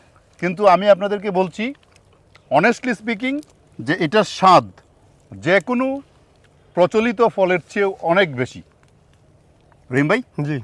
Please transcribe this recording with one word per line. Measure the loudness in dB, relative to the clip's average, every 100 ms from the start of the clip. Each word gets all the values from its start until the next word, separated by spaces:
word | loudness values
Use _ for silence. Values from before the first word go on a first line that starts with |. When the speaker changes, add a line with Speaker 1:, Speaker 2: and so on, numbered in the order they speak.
| _ _ _ _
Speaker 1:
কিন্তু | -6 2 4
আমি | 4 4
আপনাদেরকে | 2 2 -4 -2
বলছি, | -2 -2 -4 -8 -8 _ _ _ _ _ _ _
honestly | 2 2 0 -4 -6
স্পিকিং, | -6 -6 -4 -6 -10 _ _ -12
যে | -6 -4
এটার | 0 0
স্বাদ | 0 2 6 6 4 -10 _ _ _ _ _
যে | -8 0 0
কোনো | 0 -2 -2 -6 -12 _ _ _ _ _ _
প্রচলিত | 0 2 2 -2 0
ফলের | 0 2 0 0 -4
চেয়েও | -4 -4 -2
অনেক | -2 0 0 -2
বেশি। | -8 -8 -20 _ _ _ _ _ _ _ _ _ _ _ _
রহিম | -2 0
ভাই? | -2 -4 -8
Speaker 2:
জি। | -6 -6